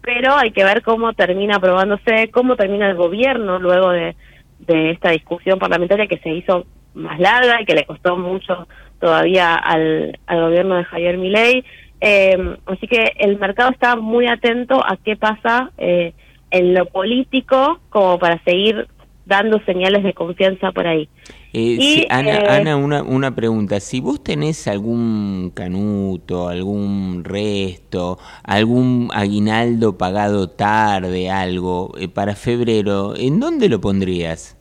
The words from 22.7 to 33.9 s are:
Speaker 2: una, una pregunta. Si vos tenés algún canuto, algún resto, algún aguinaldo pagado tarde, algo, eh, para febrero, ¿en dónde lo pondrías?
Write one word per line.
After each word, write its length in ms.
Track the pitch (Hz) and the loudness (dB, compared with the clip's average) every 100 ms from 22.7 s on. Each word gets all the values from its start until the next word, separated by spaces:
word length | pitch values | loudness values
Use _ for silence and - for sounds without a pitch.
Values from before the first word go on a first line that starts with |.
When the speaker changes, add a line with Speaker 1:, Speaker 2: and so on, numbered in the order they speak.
| 143 | 0
Speaker 2:
una, 260 | 143 147 | 0 -2
una 320 | - 131 135 113 | 0 0 0 -2
pregunta. 440 | 113 110 101 104 | -2 0 -2 -4
Si 200 | - 127 | -4 -6
vos 240 | 160 294 | -4 -6
tenés 440 | - 151 151 160 - | -4 -4 -4 -4 -4
algún 840 | 101 107 117 117 110 101 95 90 | -4 -2 -2 -2 -2 -4 -4 -8
canuto, 960 | - 90 90 104 101 98 90 - 90 87 | -8 -8 -4 -2 -2 -4 -6 -6 -6 -4
algún 760 | 87 95 104 101 98 95 90 | -6 -4 -4 -4 -4 -4 -6
resto, 960 | 85 98 104 101 95 90 _ 92 90 90 - - | -6 -6 -4 -2 -4 -8 _ -6 -6 -8 -14 -20
algún 680 | - 101 110 123 127 123 120 | -2 0 2 2 2 0 -2
aguinaldo 840 | 104 101 104 104 110 120 117 113 90 | -2 -2 0 0 0 0 2 0 0
pagado 520 | 92 98 104 104 90 | -4 -2 0 -2 -4
tarde, 800 | - 104 107 107 98 92 92 92 | -2 0 2 2 0 -2 -4 -4
algo, 640 | 95 92 90 90 90 95 - | -4 -2 -4 -4 -4 -6 -8
eh, 80 | 90 | -10
para 280 | 95 101 101 | -4 -4 -4
febrero, 800 | 120 120 120 110 101 101 98 - | -4 -2 2 0 0 -2 -2 -2
¿en 220 | 127 160 | 0 0
dónde 280 | 302 330 214 | 0 0 2
lo 140 | 110 | 2
pondrías? 760 | 104 | 0